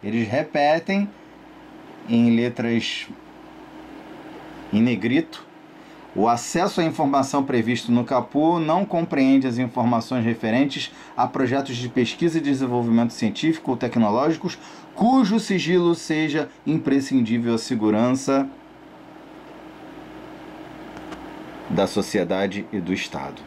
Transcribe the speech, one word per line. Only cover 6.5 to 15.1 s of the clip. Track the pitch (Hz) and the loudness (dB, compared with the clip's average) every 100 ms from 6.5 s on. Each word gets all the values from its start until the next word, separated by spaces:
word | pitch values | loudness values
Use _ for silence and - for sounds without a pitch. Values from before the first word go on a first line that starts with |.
| 165 196 - | 0 0 0
à | |
informação | 160 151 147 139 135 143 | 0 0 2 2 2 0
previsto | 135 127 113 123 - | 0 0 2 -2 2
no | 120 120 | 2 2
caput | 127 120 143 160 175 | -2 0 2 4 2
não | 156 170 202 | 2 0 2
compreende | 170 170 143 135 135 131 | -2 0 2 6 6 4
as | 117 | -2
informações | 123 127 120 120 110 127 | -2 0 2 2 0 0
referentes | 113 113 113 120 143 143 - - - - | 0 0 0 2 2 -2 -10 -12 -12 -2
a | 123 | -2
projetos | 135 131 135 139 120 | 0 0 0 -2 -6
de | 123 | -2
pesquisa | 127 120 - 170 160 | 0 0 0 0 0
e | |
desenvolvimento | 143 131 131 123 117 117 117 | 0 0 0 0 2 4 2
científico | - 110 101 160 160 - | 0 -2 0 0 0 -2
ou | 120 | -2
tecnológicos | 120 120 107 110 151 160 180 - - - - | 0 2 2 2 2 0 -4 -8 -16 -20 -18
cujo | - 214 | 0 4